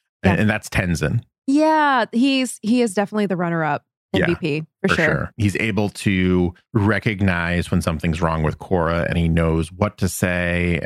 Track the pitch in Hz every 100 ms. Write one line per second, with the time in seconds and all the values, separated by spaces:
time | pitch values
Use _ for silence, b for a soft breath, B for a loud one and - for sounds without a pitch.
0 | _ _ 98 95 107 107 - - 90 78
1 | 73 120 - _ - 285 311 311 294 254
2 | 208 233 277 269 254 - 208 247 233 196
3 | 202 214 196 180 175 165 156 139 - _
4 | _ - - 170 160 147 156 _ 196 -
5 | 156 143 - - 104 - 110 101 101 -
6 | 104 92 92 90 87 b _ 110 101 98
7 | 117 98 98 87 85 87 - 90 85 76
8 | 85 80 82 80 78 - - 90 82 85
9 | - 85 82 82 82 80 80 90 104 -
10 | 92 - 92 87 87 87 87 82